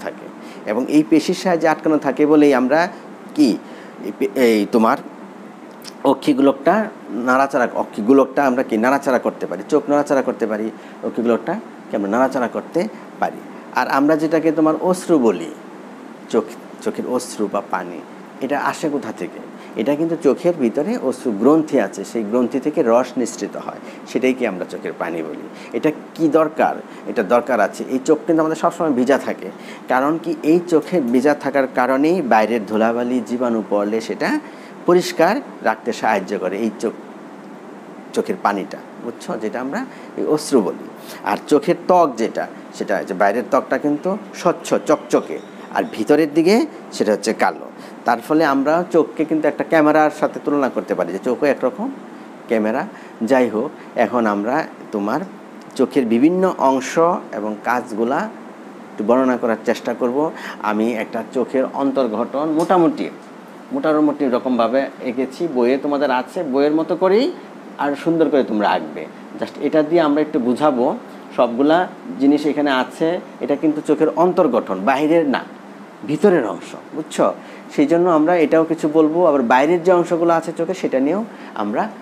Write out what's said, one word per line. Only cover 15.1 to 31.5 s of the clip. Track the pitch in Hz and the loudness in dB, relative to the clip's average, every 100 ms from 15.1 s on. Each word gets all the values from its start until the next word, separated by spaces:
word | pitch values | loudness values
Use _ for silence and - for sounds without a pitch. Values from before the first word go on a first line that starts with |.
| 160 | 4
বলি, | 117 87 - - - - - - - - - | 4 2 -4 -12 -16 -18 -18 -18 -18 -18 -2
চোখ, | 113 - - - - | -2 -2 -10 -18 -8
চোখের | 110 - - | -8 -6 -4
অশ্রু | 123 - - 101 | -4 -6 -6 -4
বা | 101 - | -4 -4
পানি, | 92 90 82 - - - - | -6 -6 -12 -14 -18 -18 -8
এটা | 131 139 | -4 -2
আসে | 135 - 156 | -2 -4 -4
কোথা | 139 113 98 | -4 -6 -8
থেকে? | 87 85 - - - - | -10 -12 -18 -18 -12 -4
এটা | 110 | -2
কিন্তু | 147 165 160 | 0 -2 0
চোখের | 143 120 175 165 | 2 2 0 2
ভিতরে | 117 120 170 247 | 0 0 -2 -2
অশ্রু | 131 - 127 | -4 -2 -4
গ্রন্থি | 101 120 160 156 131 | 2 4 4 4 0
আছে, | 95 - | 0 -4
সেই | 92 117 | -8 -6
গ্রন্থি | 101 120 120 135 | -2 0 0 -2
থেকে | 151 156 120 | -2 0 4
রস | 117 127 131 | 4 2 -2
নিঃসৃত | 113 - - - | -4 -4 -8 -8
হয়, | - - - - - | -10 -12 -16 -16 -6
সেটাই | 120 127 | 0 0
কি | 127 113 | 2 -2
আমরা | 92 87 | -4 -8
চোখের | 85 90 - | -8 -8 -6
পানি | 87 82 | -6 -4
বলি। | 78 73 - - - | -8 -10 -14 -16 -8
এটা | 117 156 156 - | -2 -2 -2 -10
কি | - 160 | 0 2
দরকার? | 156 156 156 92 - - - - | 4 2 2 0 0 -10 -14 -6
এটা | 104 | -4
দরকার | 95 120 120 120 | 2 2 2 0
আছে। | 95 - - | 0 -2 -4
এই | 127 | -2
চোখ | 131 151 - | 2 0 2
কিন্তু | 160 | 2
আমাদের | 156 160 | 2 0
সবসময় | - - 160 | -2 0 0
ভিজা | 123 127 131 | 2 4 2
থাকে, | - - 92 - - - - | 2 -8 -10 -14 -16 -14 -2
কারণ | 127 139 160 | 0 2 0
কি? | 165 - | -4 -2
এই | 147 175 170 | 2 2 4
চোখে | 156 - 180 | 2 2 0
ভিজা | 120 127 139 | 2 4 4
থাকার | 147 139 | 2 0